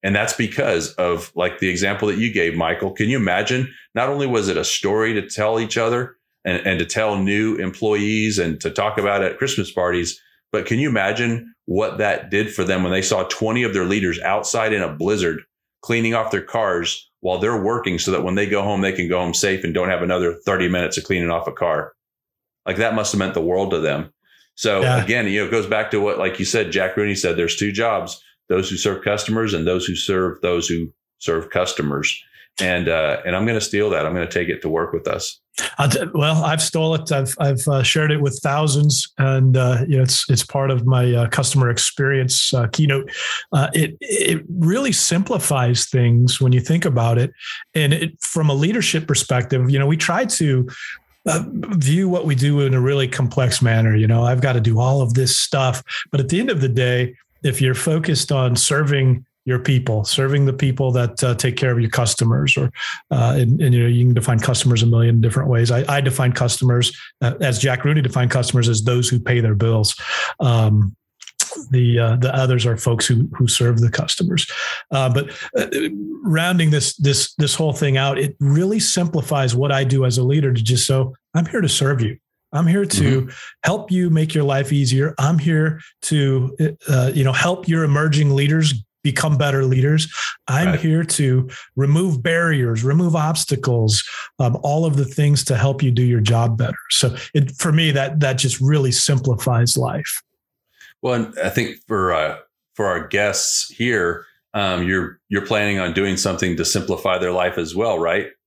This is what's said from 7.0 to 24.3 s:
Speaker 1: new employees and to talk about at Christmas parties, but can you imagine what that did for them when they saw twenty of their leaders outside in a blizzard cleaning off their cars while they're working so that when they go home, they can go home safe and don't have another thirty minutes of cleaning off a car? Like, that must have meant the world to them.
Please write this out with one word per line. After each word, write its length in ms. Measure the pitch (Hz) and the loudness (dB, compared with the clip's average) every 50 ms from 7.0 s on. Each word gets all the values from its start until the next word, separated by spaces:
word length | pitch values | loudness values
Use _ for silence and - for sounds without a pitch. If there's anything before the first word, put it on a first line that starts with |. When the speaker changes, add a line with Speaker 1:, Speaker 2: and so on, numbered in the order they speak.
| 110 107 101 98 | -2 -2 0 0
Speaker 1:
new 380 | 95 98 101 104 110 113 107 | 0 0 0 0 0 0 -2
employees 800 | - 92 92 92 - 117 107 104 104 104 104 110 110 107 110 107 95 | -2 -4 -6 -6 -4 -2 -2 0 0 0 0 0 0 -2 -2 0 0
and 200 | 87 82 80 73 | -2 -2 -4 -4
to 80 | - - | -6 -6
talk 260 | - - 101 107 107 | -4 -2 -2 -2 -2
about 260 | - 98 101 101 101 | -2 -2 0 0 0
at 140 | 95 92 - | -2 -2 -2
Christmas 340 | - 135 131 - - 95 - | -4 -6 -4 -4 -4 -6 -6
parties, 480 | - - 90 90 90 87 85 85 - - _ _ _ _ _ _ | -4 -2 -2 0 0 -2 -4 -4 -8 -12 _ _ _ _ _ _
but 140 | - 107 - | -6 -6 -4
can 140 | - 117 117 | -2 -2 -2
you 100 | 143 151 | 0 0
imagine 680 | 117 107 95 98 107 113 120 117 117 117 117 - - _ _ | 0 0 -2 -2 -2 -2 -2 -2 -2 -4 -8 -12 -20 _ _
what 320 | - 87 95 107 104 - - | -4 -2 -2 -2 -2 -2 -2
that 320 | 107 101 85 - - 92 | -2 -2 -2 -4 -6 -4
did 200 | 98 101 107 104 | -2 -2 -2 -2
for 140 | - - 92 | -4 -4 -2
them 180 | 87 95 92 | -2 0 0
when 100 | 92 90 | 0 0
they 100 | 90 92 | 0 -2
saw 220 | 92 - 110 95 92 | 0 0 -2 -2 -2
twenty 380 | - - - 110 110 113 123 | -4 -6 -4 -4 -2 -2 -2
of 120 | 123 113 98 | -2 -2 -2
their 100 | 98 92 | -2 -2
leaders 340 | 92 101 - 95 90 82 85 | 0 -2 0 -2 -2 -4 -4
outside 520 | - 90 98 107 104 - - 117 110 110 | -4 -2 -2 -2 -2 -4 -4 -2 -2 -2
in 80 | 107 101 | -2 -2
a 120 | 92 80 | -4 -4
blizzard 500 | 76 76 82 95 107 104 90 85 80 78 - _ _ _ _ _ _ _ | -6 -4 -2 -2 -2 0 -2 -2 -4 -6 -12 _ _ _ _ _ _ _
cleaning 320 | - - 117 117 113 113 113 | -6 -4 -2 0 0 0 0
off 160 | 117 113 - | -2 -2 -2
their 100 | - 98 | -4 -6
cars 680 | - - - 117 110 98 90 87 85 82 - - - _ _ _ | -6 -4 -4 -2 -2 0 -2 -2 -4 -4 -6 -8 -12 _ _ _
while 180 | - 90 92 90 | -4 -4 -2 0
they're 240 | 98 110 120 107 | 0 -2 -2 0
working 360 | 92 104 117 120 117 98 90 82 | -2 -2 -2 -2 -2 -4 -4 -2
so 120 | - - | -2 -2
that 140 | 92 80 73 | -2 -2 -2
when 100 | 92 92 | -2 -2
they 120 | 98 104 | -2 0
go 160 | 95 101 101 | 0 0 -2
home, 180 | 98 101 104 95 | 0 -2 -2 0
they 120 | 98 98 | -2 -2
can 160 | 95 - 90 85 | -2 -4 -4 -2
go 120 | 90 90 | -2 -2
home 140 | 90 85 85 | -2 -2 -2
safe 280 | - - 101 95 95 | -2 0 0 -2 -2
and 120 | - 87 82 | -4 -4 -2
don't 160 | 90 90 92 | -2 -2 -2
have 120 | 92 87 | -2 -2
another 320 | 85 90 92 90 90 85 85 - _ | -2 -2 -2 0 0 -2 -4 -4 _
thirty 220 | - 98 92 92 87 | -2 0 0 0 0
minutes 280 | 92 90 87 76 - | 0 0 -2 -2 -4
of 80 | - - | -6 -6
cleaning 260 | - 98 90 85 85 | -4 -4 -2 -2 -2
off 160 | 85 82 82 | -2 -4 -4
a 60 | 82 | -6
car? 400 | - - 90 85 78 73 - - _ _ _ _ _ _ _ _ _ _ _ _ _ _ _ | -6 -4 -2 -2 -2 -2 -4 -8 _ _ _ _ _ _ _ _ _ _ _ _ _ _ _
Like, 140 | - 95 90 | -6 -2 -2
that 160 | 113 113 107 | -2 -2 0
must 180 | 113 104 - | -2 -4 -2
have 60 | - 101 | -2 -2
meant 160 | 95 95 95 | -2 -2 -2
the 80 | 85 | -2
world 280 | 80 85 90 92 98 95 | -2 0 0 0 0 -2
to 60 | 92 82 | -2 -2
them. 320 | 78 76 71 71 80 - _ _ _ _ | -2 -2 -2 -4 -6 -12 _ _ _ _